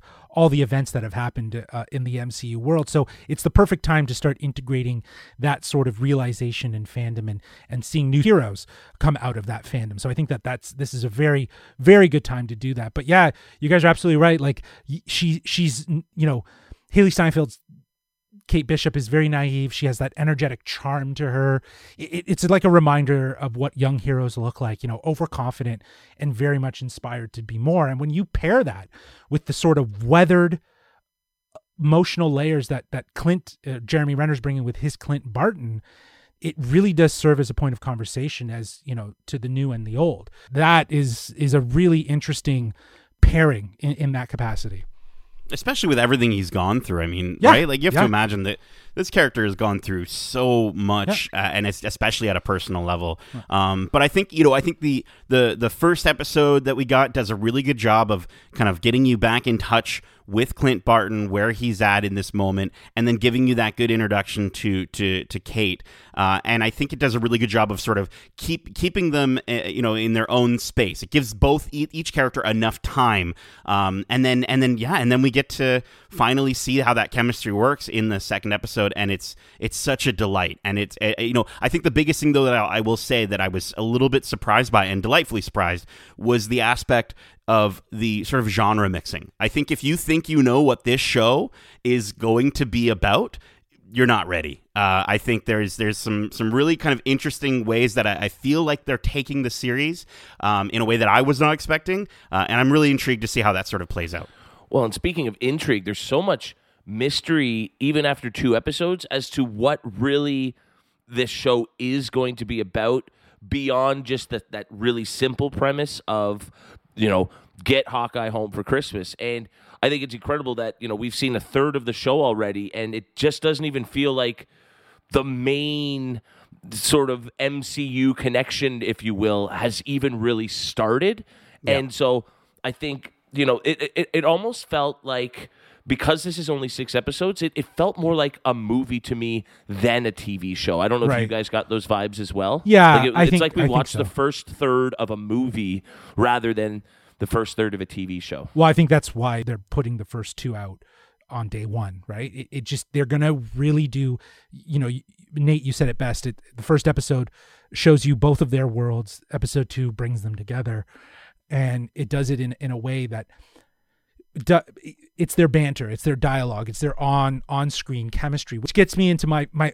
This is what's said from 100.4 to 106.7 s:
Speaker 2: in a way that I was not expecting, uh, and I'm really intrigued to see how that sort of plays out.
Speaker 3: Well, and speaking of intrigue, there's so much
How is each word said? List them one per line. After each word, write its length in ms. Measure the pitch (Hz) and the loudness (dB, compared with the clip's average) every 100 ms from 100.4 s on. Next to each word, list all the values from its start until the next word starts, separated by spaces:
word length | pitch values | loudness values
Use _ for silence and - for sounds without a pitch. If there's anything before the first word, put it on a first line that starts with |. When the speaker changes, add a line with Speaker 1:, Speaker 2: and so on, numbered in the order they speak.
| 104 101 98 | 0 0 0
Speaker 2:
in 120 | 113 | -2
a 40 | 113 | 0
way 120 | 117 | 2
that 120 | 107 | 4
I 120 | 113 | 4
was 200 | 135 135 | 4 2
not 100 | 151 | 2
expecting, 560 | 156 - 156 - 190 202 - _ | 0 -2 -4 -2 -6 -6 -14 _
uh, 140 | 92 - | -2 0
and 120 | 120 | 2
I'm 120 | 131 | 4
really 200 | 151 147 | 6 4
intrigued 300 | 135 135 120 | 2 0 -2
to 40 | 110 | -2
see 140 | 120 | 0
how 100 | 104 | 2
that 160 | 92 - | 0 -2
sort 140 | 98 | -6
of 80 | 87 | -6
plays 240 | 90 82 | -6 -6
out. 160 | 85 76 _ - - _ | -8 -12 _ -20 -20 _
Speaker 3:
Well, 160 | 135 117 | 0 0
and 80 | |
speaking 340 | - 175 165 120 | -2 -4 -4 -4
of 80 | 101 | -4
intrigue, 420 | 123 156 - 107 | -4 -2 0 -2
there's 160 | 95 101 | -2 -8
so 220 | - 139 | -2 0
much 340 | 202 143 - - _ | 0 -2 -6 -20 _